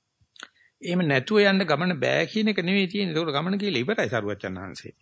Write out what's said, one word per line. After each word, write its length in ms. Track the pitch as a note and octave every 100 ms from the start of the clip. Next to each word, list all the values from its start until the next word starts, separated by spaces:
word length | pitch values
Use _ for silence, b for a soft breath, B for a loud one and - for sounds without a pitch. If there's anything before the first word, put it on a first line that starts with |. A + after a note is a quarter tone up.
| _ _ _ _ B B B _
එහෙම 180 | - F3+
නැතුව 380 | E3 C3+ B2 G#3+
යන්න 220 | G3+ G3
ගමන 340 | F#3 D3 F3+ D#3+
බෑ 300 | B2 C#3 E3
කියන 220 | G#3+ G#3+
එක 120 | G3+
නෙවෙයි 280 | F3 G3+ F#3+
තියෙන්නේ. 280 | G3+ G3 D#3
ඒකට 160 | E3
ගමන 260 | C#3 E3+ G3
කියලා 240 | G3+ C#3
ඉවරයි 260 | B2+ A3+ C#3
සර්වජන් 480 | A#2+ G#2 G2+ G2 F#2
වහන්සේ. 380 | F#2+ - - -